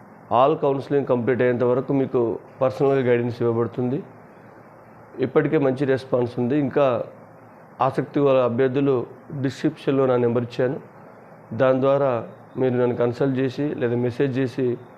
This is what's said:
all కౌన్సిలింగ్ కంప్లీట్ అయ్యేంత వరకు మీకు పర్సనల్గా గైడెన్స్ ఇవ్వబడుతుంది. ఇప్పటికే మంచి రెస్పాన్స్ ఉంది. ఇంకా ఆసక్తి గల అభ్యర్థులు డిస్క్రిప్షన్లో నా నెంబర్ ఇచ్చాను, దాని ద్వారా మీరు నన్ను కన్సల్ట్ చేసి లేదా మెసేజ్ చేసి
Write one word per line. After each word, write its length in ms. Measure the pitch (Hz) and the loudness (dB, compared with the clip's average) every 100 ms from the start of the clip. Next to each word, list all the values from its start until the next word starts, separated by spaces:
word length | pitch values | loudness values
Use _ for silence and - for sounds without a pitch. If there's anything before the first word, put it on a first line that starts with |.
| - - - | -20 -18 -2
all 240 | 113 135 156 | 2 4 2
కౌన్సిలింగ్ 500 | 147 139 123 143 131 | 0 -2 -2 -2 0
కంప్లీట్ 360 | 127 117 120 | 0 0 2
అయ్యేంత 220 | 123 123 | 2 2
వరకు 280 | 123 123 127 | 0 0 0
మీకు 460 | 139 131 127 120 92 - - | -2 0 0 0 -4 -10 -4
పర్సనల్గా 500 | 131 127 139 135 123 | -2 2 2 2 2
గైడెన్స్ 320 | 120 120 117 | 2 0 -2
ఇవ్వబడుతుంది. 600 | 120 113 117 113 123 139 - - - - - - - - - - - - | 0 0 -2 -2 -4 -4 -8 -18 -20 -20 -20 -20 -20 -20 -20 -20 -16 -6
ఇప్పటికే 400 | 131 160 151 156 | -2 2 2 2
మంచి 260 | 139 127 | 2 0
రెస్పాన్స్ 540 | 139 131 - 127 123 120 | 0 0 0 -2 0 -2
ఉంది. 200 | 123 147 | 0 0
ఇంకా 460 | 135 143 139 117 - - - - - - - - | 0 2 2 0 -4 -14 -20 -20 -20 -20 -12 -2
ఆసక్తి 400 | 131 131 131 147 | -2 -2 -4 0
గల 160 | 143 131 | 4 4
అభ్యర్థులు 720 | 123 117 131 131 139 131 - - - 147 | 2 2 0 2 0 0 -2 -10 -14 -6
డిస్క్రిప్షన్లో 640 | 131 - 156 151 - 135 131 | -6 -2 -4 -4 -2 0 2
నా 100 | 123 | 2
నెంబర్ 260 | 120 117 | 2 0
ఇచ్చాను, 380 | 120 - 127 147 - - - - - - - | -2 -2 -2 -4 -12 -20 -20 -20 -20 -20 -10
దాని 280 | 113 131 131 | 0 2 4
ద్వారా 480 | 135 139 139 120 - - - - | 2 2 2 -2 -6 -16 -14 -4
మీరు 180 | 127 | 0
నన్ను 220 | 123 123 117 | 2 0 0
కన్సల్ట్ 420 | 120 117 139 127 | -2 0 -2 0
చేసి 360 | 135 120 147 | -2 -2 -4
లేదా 220 | - 123 120 | -2 -2 0
మెసేజ్ 420 | 123 113 143 123 | -2 0 -2 0
చేసి 400 | 131 135 127 120 - | -2 -2 -2 -4 -8